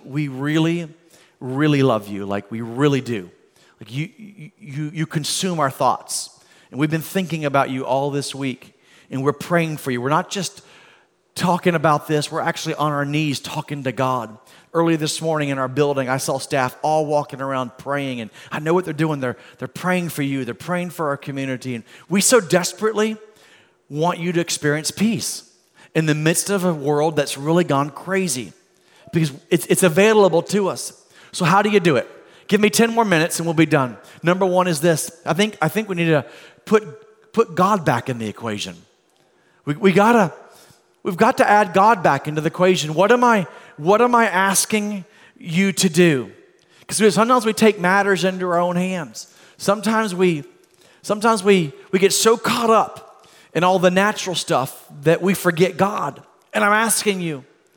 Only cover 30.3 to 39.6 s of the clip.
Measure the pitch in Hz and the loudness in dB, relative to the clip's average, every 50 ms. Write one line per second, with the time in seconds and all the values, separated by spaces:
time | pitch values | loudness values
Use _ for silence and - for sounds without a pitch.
30.3 | 160 165 165 - - 208 202 180 131 120 - - - _ _ _ _ - - - | 4 2 0 0 -2 -2 -2 -2 -4 -6 -10 -12 -14 _ _ _ _ -20 -20 -14
31.3 | - - 185 151 185 196 208 214 208 202 170 175 143 117 - - - - - - | -8 -2 0 2 4 4 4 4 2 4 4 4 2 2 0 -4 -10 -20 -20 -20
32.3 | - - _ - 196 208 208 208 208 - 233 226 226 226 226 208 180 156 156 175 | -20 -18 _ 0 0 2 2 2 4 4 2 2 4 0 2 2 4 2 2 0
33.3 | - - 165 165 160 151 165 151 147 147 131 123 110 - - - - - - 165 | -2 -4 -4 -2 2 2 2 4 4 2 2 0 -4 -10 -18 -20 -14 -4 0 0
34.3 | 180 185 196 185 180 185 180 180 165 139 147 175 165 147 - - - - - - | 2 2 2 0 2 2 2 2 0 0 2 2 2 2 -2 -8 -12 -12 -6 -4
35.3 | 160 156 208 214 208 - 156 160 - 208 220 196 190 170 170 165 160 143 120 - | 0 0 0 -2 -2 -2 -2 -2 -2 -2 -4 -4 -4 -2 0 2 2 2 0 -2
36.3 | - - - - - _ - - 214 214 214 170 135 - - _ - _ _ _ | -12 -20 -20 -20 -20 _ -6 0 0 0 0 0 -18 -20 -20 _ -20 _ _ _
37.3 | - 220 226 190 165 156 180 196 220 196 151 147 127 120 - - 127 117 113 107 | 0 0 0 0 2 0 2 2 2 2 2 2 0 0 0 -4 -6 -6 -6 -8
38.3 | 98 - 113 117 104 104 90 95 87 82 76 _ _ _ _ _ _ _ _ _ | -8 -8 -8 -8 -6 -6 -8 -10 -12 -16 -20 _ _ _ _ _ _ _ _ _
39.3 | _ _ _ _ _ _ | _ _ _ _ _ _